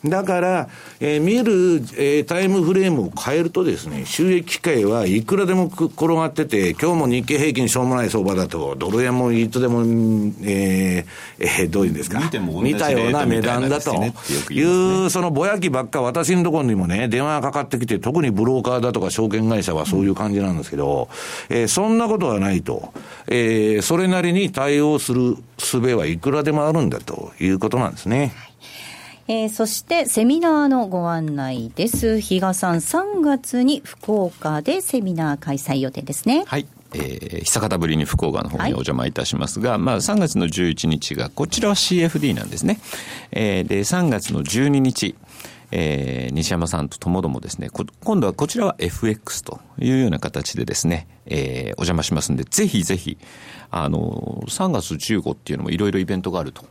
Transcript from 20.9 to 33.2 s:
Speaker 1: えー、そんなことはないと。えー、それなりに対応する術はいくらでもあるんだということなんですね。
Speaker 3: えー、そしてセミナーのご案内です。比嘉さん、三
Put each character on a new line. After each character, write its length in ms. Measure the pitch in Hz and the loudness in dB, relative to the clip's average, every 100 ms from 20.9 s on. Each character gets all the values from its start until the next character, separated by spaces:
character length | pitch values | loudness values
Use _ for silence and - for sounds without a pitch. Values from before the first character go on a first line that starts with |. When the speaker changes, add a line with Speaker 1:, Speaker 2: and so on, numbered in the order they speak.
| 71 60 - - - - | 0 -2 -8 -12 -12 -2
Speaker 1:
え 140 | 117 | 0
ー、 40 | 113 | 2
そ 220 | - 214 | 2 2
ん 80 | 226 | 2
な 100 | 233 | 2
こ 120 | 214 | 0
と 80 | 165 | 2
は 120 | 104 | 2
な 120 | 98 | 2
い 100 | 92 | 0
と。 320 | - 62 - - - - - | -2 -6 -8 -16 -18 -16 -2
え 500 | 123 117 110 107 107 | 0 2 4 4 2
ー、 20 | |
そ 160 | - 170 | 2 2
れ 100 | 190 | 4
な 140 | 185 | 2
り 100 | 175 | 2
に 200 | 180 190 | 2 0
対 280 | 185 139 147 | 0 0 2
応 200 | 151 151 | 2 2
す 140 | - | 0
る 240 | 123 123 - - - | 2 2 0 -6 -8
術 200 | - 127 | -2 0
は 280 | 123 117 76 | 2 2 0
い 120 | 85 | 0
く 140 | 135 | 0
ら 120 | 143 | 0
で 80 | 147 | 2
も 160 | 151 151 | 2 2
あ 40 | |
る 100 | 160 | 2
ん 80 | 113 | 2
だ 100 | 64 | 0
と 320 | - - - - | -8 -10 -12 -2
い 80 | 92 | 0
う 100 | 95 | 2
こ 100 | 110 | 2
と 80 | 123 | 0
な 120 | 107 | 0
ん 20 | |
で 40 | - | -2
す 80 | 92 | -2
ね。 260 | 123 139 - - _ - - - - - - - | 0 0 -4 -20 _ -20 -18 -18 -18 -20 -18 -6
Speaker 3:
え 180 | 226 220 | -2 -2
ー、 20 | |
そ 160 | 214 220 | -2 -2
し 180 | - | -2
て 220 | - 339 269 | -2 0 2
セ 180 | - | 2
ミ 160 | 233 311 | 4 4
ナ 260 | 339 302 285 | 4 4 4
ー 20 | |
の 200 | 262 208 | 2 2
ご 220 | 185 170 | -2 0
案 260 | 165 156 143 | -2 -2 -4
内 340 | 131 127 113 - | -4 -4 -6 -2
で 140 | 214 | -2
す。 320 | - 233 220 | 0 0 0
比 180 | 208 185 | 0 0
嘉 140 | 190 | 2
さ 180 | 185 185 | 0 0
ん、 80 | 170 | 0
三 420 | 156 320 392 403 | 0 -2 0 2